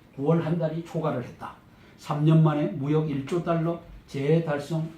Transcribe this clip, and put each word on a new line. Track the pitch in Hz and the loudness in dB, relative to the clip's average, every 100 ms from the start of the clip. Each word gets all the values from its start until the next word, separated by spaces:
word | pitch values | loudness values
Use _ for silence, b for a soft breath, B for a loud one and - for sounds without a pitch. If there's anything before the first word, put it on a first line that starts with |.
| - - | -16 -4
구월 | 143 165 | 2 2
한 | 156 170 | 2 -2
달이 | 160 165 - | -2 -4 -8
초과를 | 165 - 135 | -6 -4 -4
했다. | - - - - - B B - | -8 -12 -16 -18 -20 B B -14
삼 | - 147 151 | -6 2 6
년 | 160 | 6
만에 | 156 147 151 | 6 2 -2
무역 | 135 139 156 156 | -2 0 0 0
일 | 139 135 | -4 -4
조 | 175 | -4
달러 | 170 165 160 175 - - - | 0 0 -2 -4 -10 -20 -12
재달성 | 135 143 165 160 143 - 160 160 | -4 2 2 2 -4 -4 -4 -6